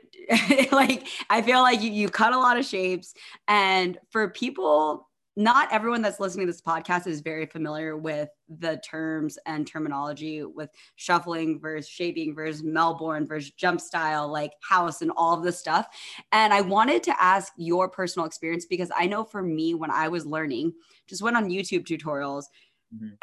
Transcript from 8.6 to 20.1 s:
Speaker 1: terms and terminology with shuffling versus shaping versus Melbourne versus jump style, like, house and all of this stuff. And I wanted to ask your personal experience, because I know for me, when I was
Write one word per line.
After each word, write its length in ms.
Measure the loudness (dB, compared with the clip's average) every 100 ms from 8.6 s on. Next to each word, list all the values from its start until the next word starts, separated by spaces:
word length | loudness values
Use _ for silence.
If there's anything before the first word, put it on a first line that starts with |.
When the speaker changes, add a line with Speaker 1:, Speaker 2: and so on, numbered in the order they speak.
| -6 -6
Speaker 1:
terms 540 | -8 -6 -4 -4 -4 -6 -8
and 200 | -6 -6
terminology 760 | -6 -6 -4 -6 -8 -10 -10
with 280 | -10 -12 -14 _ _ -12
shuffling 640 | 0 0 2 -4 -2 -4
versus 280 | -6 -8 -10
shaping 460 | -6 -6 -4 -6
versus 280 | -6 -6 -4
Melbourne 600 | -2 2 2 0 -4 -4 -4
versus 240 | -6 -10
jump 280 | -2 0 0
style, 500 | -4 -2 0 0 -2
like, 220 | -4 -6 -10
house 420 | 2 2 2 -2
and 100 | -4 2
all 160 | 2
of 100 | 2
this 140 | 0 -4
stuff. 280 | 0 0 -2 -12 -18 -14 0
And 200 | 4 6
I 100 | 4
wanted 400 | 4 4 4 4
to 180 | 0 2
ask 300 | 4 4 0 -8
your 320 | 0 2 0
personal 380 | -2 -4 -4 -6
experience, 400 | -6 -6 -4 -4
because 240 | -4 -2
I 120 | 0 0
know 180 | -2
for 160 | -6 -6
me, 320 | -4 -2 -2
when 160 | -2 -2
I 180 | -2
was 180 | 0